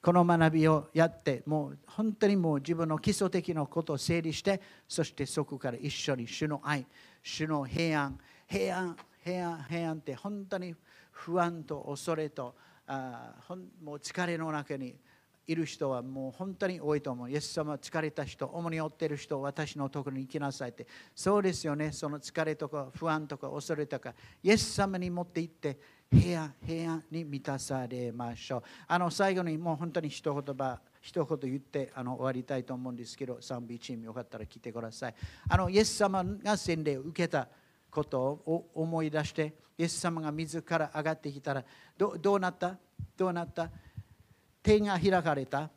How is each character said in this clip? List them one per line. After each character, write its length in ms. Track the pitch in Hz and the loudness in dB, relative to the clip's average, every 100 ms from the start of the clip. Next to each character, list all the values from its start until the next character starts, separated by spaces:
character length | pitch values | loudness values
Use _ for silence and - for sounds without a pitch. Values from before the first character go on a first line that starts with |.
こ 80 | - | 6
の 100 | 180 | 6
学 300 | 175 170 160 | 8 8 6
び 160 | 160 156 | 8 6
を 200 | 156 147 | 6 2
や 140 | 160 165 | 4 4
っ 160 | - | 4
て、 200 | - 123 147 | -2 -2 0
も 240 | 156 143 | -2 -2
う 80 | 143 - | -8 -12
本 260 | - 220 | -2 -2
当 160 | 202 208 | 4 4
に 80 | 202 | 6
も 200 | 165 143 | 4 2
う 0 | |
自 180 | 135 | 0
分 120 | 165 165 | 0 0
の 120 | 156 | 2
基 100 | - | 2
礎 220 | 202 190 | 2 2
的 240 | 185 156 | 0 0
な 100 | 160 | -2
こ 180 | 143 170 | -2 -2
と 120 | 160 | -2
を 40 | 143 | -2
整 220 | - 170 | 0 0
理 140 | 165 | 0
し 80 | 151 | -2
て、 180 | - 196 - - _ | 0 0 -4 -20 _
そ 160 | - | -2
し 120 | 156 | -2
て 100 | - | -2
そ 220 | 135 - 143 | -4 -2 -4
こ 120 | 135 | -4
か 120 | 135 | -6
ら 80 | 120 | -4
一 120 | 143 | -6
緒 240 | - - | -4 -2
に 140 | 131 117 | -2 -4
主 180 | - 156 | -4 -2
の 140 | 143 | -2
愛、 240 | 143 147 123 - - - | -2 -2 -4 -18 -20 -18
主 240 | - - 156 | -12 -6 -2
の 180 | 151 | -2
平 380 | 131 - 165 156 | -2 0 2 2
安、 160 | 139 135 - - _ | 0 -4 -16 -20 _
平 300 | 196 190 180 | -2 0 0
安、 180 | 180 170 - _ | -2 -6 -16 _
平 240 | 170 180 175 | -6 -4 -4
安、 160 | 165 135 | -6 -6
平 220 | 170 165 | -4 -2
安 80 | 160 | -4
っ 40 | |
て 140 | 147 | -6
本 300 | 127 202 208 | -8 -6 -8
当 140 | 196 196 | -6 -6
に 180 | 180 165 _ - - | -6 -12 _ -20 -20
不 300 | - - 175 | -16 -2 2
安 240 | 170 170 | 2 0
と 160 | 156 147 - | -6 -8 -6
恐 260 | 139 - | -6 -2
れ 140 | 160 151 | -2 -2
と、 260 | - 123 - - - - | -6 -10 -12 -20 -20 -8
あ 460 | 135 131 117 120 113 | -8 -6 -10 -14 -18
ー、 60 | - | -14
ほ 100 | 180 | -12
ん-、 40 | 180 - | -12 -16
も 120 | 156 | -12
う 20 | 147 | -12
疲 300 | - - 175 | -8 -4 -2
れ 100 | 170 | 0
の 160 | 160 | -2
中 240 | 151 143 139 | -4 -4 -6
に 180 | 127 127 _ _ _ _ - | -6 -12 _ _ _ _ -4
い 80 | |
る 100 | 165 | -2
人 240 | 156 - 139 | -2 -2 0
は 140 | 127 | 0
も 260 | 127 135 131 | -4 -6 -8
う 40 | |
本 220 | - 190 | -6 -8
当 120 | 185 196 | -2 -2
に 160 | 180 | 0
多 120 | 147 | 0
い 60 | 147 | 0
と 100 | 147 | 0
思 140 | 123 | -6
う。 60 | 120 | -4
イ 60 | 147 | -4
エ 40 | |
ス 140 | 143 | -2
様、 180 | - 151 143 | -4 -2 -4
疲 220 | - 165 | -4 -2
れ 120 | 156 | -2
た 140 | 147 | -4
人、 200 | 139 - | -8 -6
重 240 | 139 165 170 | -6 -4 -4
荷 140 | 160 | -2
を 60 | 156 | -4
負 40 | |
っ 40 | - | -2
て 100 | 160 | -4
い 20 | |
る 80 | 147 | -4
人、 240 | - 143 | -4 -4
私 360 | 139 143 151 147 | -4 -4 -6 -2
の 120 | 139 | -4
と 160 | 143 | -2
こ 60 | 139 | -4
ろ 60 | 135 | -6
に 80 | |
行 60 | 131 | -4
き 80 | 156 | -2
な 140 | 143 | -2
さ 140 | 131 127 | -2 -8
い 40 | |
っ 20 | |
て。 140 | 117 - - - | -8 -16 -18 -20
そ 240 | - 185 208 | -2 4 6
う 40 | |
で 120 | 190 | 4
す 120 | 165 156 | 0 -2
よ 80 | |
ね。 180 | 147 151 | 0 -2
そ 180 | 147 151 | -2 -6
の 100 | 147 | -6
疲 240 | - - | -6 0
れ 120 | 156 151 | 0 0
と 120 | 151 | -4
か 200 | 151 131 | -6 -8
不 140 | - 165 | -4 0
安 180 | 156 147 | 0 -2
と 120 | 143 | -8
か 100 | 139 | -6
恐 260 | 143 - | -6 -4
れ 120 | 151 147 | -2 -2
と 120 | 131 | -4
か、 140 | 127 - - - | -6 -14 -20 -2
イ 80 | 180 | 6
エ 60 | 220 | 6
ス 160 | - | 6
様 240 | - 196 185 | 2 0 0
に 100 | 180 | -2
持 140 | 175 | -4
っ 40 | 175 | -4
て 140 | - | -4
行 100 | 165 | -4
っ 40 | |
て、 240 | - 151 135 - - _ | -4 -6 -6 -12 -20 _
平 320 | - 175 170 | 8 8 2
安、 120 | 151 135 | -2 -8
平 280 | - 165 165 | -4 -2 -2
安 120 | 160 - | -4 -4
に 140 | 160 | -6
満 200 | 156 139 | -4 -6
た 140 | 139 135 | -4 -4
さ 280 | - 131 123 | -2 -4 -2
れ 240 | 123 123 | -4 -4
ま 240 | 117 120 113 | -4 -6 -8
し 160 | - | -6
ょ 60 | 127 | -6
う。 40 | - - - | -6 -20 0
あ 120 | 175 | 2
の、 120 | 175 | 2
最 240 | - 196 | 2 2
後 80 | 185 | 4
に 160 | 175 156 | 0 -2
も 140 | 170 | -2
う 40 | 151 | -2
本 140 | 170 | -2
当 100 | 170 | -2
に 80 | 156 | -2
一 240 | - 160 | -2 -2
言 240 | 143 143 131 | -2 -4 -2
ば-、 240 | 131 123 _ _ | -2 -2 _ _
一 240 | - 180 | -8 -2
言 140 | 143 151 135 | 0 0 -2
言 60 | 135 | -4
っ 40 | |
て、 320 | - 147 127 | -4 -4 -4
あ 100 | - | -6
の、 100 | 123 | -6
終 100 | 127 | -2
わ 80 | 131 | -2
り 120 | 127 | -2
た 120 | 123 135 | -2 -4
い 80 | |
と 80 | 123 | -4
思 180 | 127 127 | -6 -6
う 20 | |
ん 40 | 120 | -8
で 80 | |
す 120 | 117 - | -10 -8
け 100 | 131 | -8
ど、 160 | 120 | -8
賛 240 | - 123 120 | -8 -8 -8
美 120 | 120 | -10
チ 160 | - | -8
ー 40 | 120 | -10
ム 60 | |
よ 100 | 113 | -8
か 60 | 113 | -10
っ 40 | |
た 140 | 117 117 | -10 -10
ら 80 | 104 | -12
来 140 | - | -10
て 120 | 123 | -10
く 80 | 113 | -8
だ 120 | 113 | -8
さ 160 | 113 123 | -8 -8
い。 60 | - - - - | -8 -14 -8 2
あ 80 | 190 | 2
の、 120 | 180 | 6
イ 100 | 190 | 4
エ 60 | |
ス 120 | 214 - | 4 4
様 280 | 202 190 | 2 4
が 320 | 180 202 208 208 | 0 -2 0 0
洗 260 | - 165 | 2 0
礼 120 | 151 135 | 2 -2
を 20 | |
受 220 | 143 165 | -4 -2
け 60 | 170 | 0
た 200 | 147 123 - _ _ _ | 2 -2 -10 _ _ _
こ 140 | - | -4
と 180 | 147 135 | 0 0
を 480 | 131 147 - 165 - | 0 -2 -2 -2 -2
思 280 | - 160 165 | -4 -2 0
い 80 | 156 | 0
出 140 | 151 | 0
し 80 | 151 | -2
て、 220 | - 156 156 _ - | -2 -4 -4 _ -2
イ 60 | |
エ 60 | 165 | -2
ス 120 | - | 0
様 220 | 180 165 | -2 0
が 80 | 156 | -2
自 340 | 151 160 160 - | -4 -4 -6 0
ら 240 | 147 151 | 0 2
上 80 | 156 | 0
が 100 | 151 | 0
っ 80 | 160 | 0
て 100 | 151 | -4
き 80 | 139 | -6
た 120 | 147 | -4
ら、 120 | 139 127 - - _ | -4 -4 -18 -20 _
ど-、 180 | 196 170 | 0 4
ど 180 | 190 | 4
う 60 | 202 | 4
な 100 | 185 | 2
っ 60 | 175 | 0
た？ 220 | 180 185 _ - - - | -2 -2 _ -12 -12 0
ど 100 | 185 | 0
う 60 | |
な 120 | 175 | 0
っ 80 | 170 | -4
た？ 160 | - 165 - - - - - - _ _ _ | -4 -6 -6 -16 -16 -16 -20 -20 _ _ _
天 220 | - 214 | 6 6
が 140 | 208 185 | 6 4
開 240 | 185 185 | 6 6
か 120 | 165 | 4
れ 100 | 143 | 0
た。 240 | 131 139 151 | 0 -2 -4